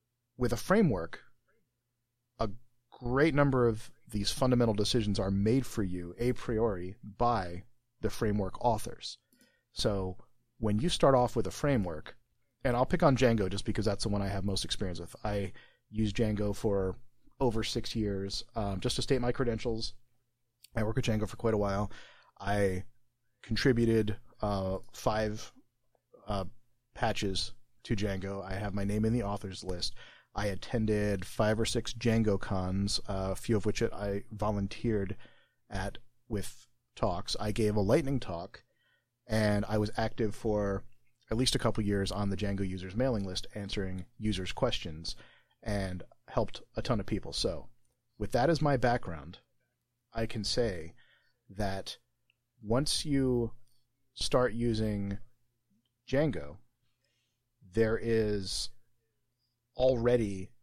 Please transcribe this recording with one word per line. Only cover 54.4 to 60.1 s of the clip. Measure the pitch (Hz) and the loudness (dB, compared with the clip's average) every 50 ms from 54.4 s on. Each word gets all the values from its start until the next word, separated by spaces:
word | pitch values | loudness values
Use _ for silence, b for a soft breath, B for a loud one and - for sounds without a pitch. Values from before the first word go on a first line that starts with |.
| 127 120 | 4 4
using | 107 117 117 120 110 110 110 107 104 101 101 101 101 - - - - _ _ _ _ _ _ _ _ _ _ _ _ _ _ - | 2 0 0 2 2 2 0 0 0 -2 -2 -2 -4 -6 -8 -12 -16 _ _ _ _ _ _ _ _ _ _ _ _ _ _ 0
Django, | 131 139 156 151 113 80 - - - - - _ _ _ _ _ _ _ _ _ _ _ _ _ _ _ _ _ _ _ - 92 | 2 2 4 2 0 -4 -6 -8 -12 -14 -20 _ _ _ _ _ _ _ _ _ _ _ _ _ _ _ _ _ _ _ -14 -2
there | 90 113 113 110 113 - | 2 4 4 4 4 0
is | 101 117 113 113 110 104 104 101 95 92 - - - - - - - _ _ _ _ _ _ _ _ _ _ _ _ _ _ _ _ _ - | 0 2 2 2 2 2 0 -2 -2 -4 -4 -4 -4 -6 -8 -10 -18 _ _ _ _ _ _ _ _ _ _ _ _ _ _ _ _ _ -2
already | 127 127 131 131 117 113 120 | 2 4 4 4 4 4 4